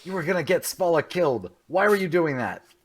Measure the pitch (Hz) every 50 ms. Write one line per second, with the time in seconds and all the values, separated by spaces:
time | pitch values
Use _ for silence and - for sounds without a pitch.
0 | _ 175 185 190 160 151 190 180 160 - 180 165 - - - - 190 175 170 156
1 | 139 - - 180 175 151 131 113 92 - - _ _ _ 139 185 196 208 208 202
2 | 190 180 147 180 170 156 143 127 120 98 85 - _ _ _ _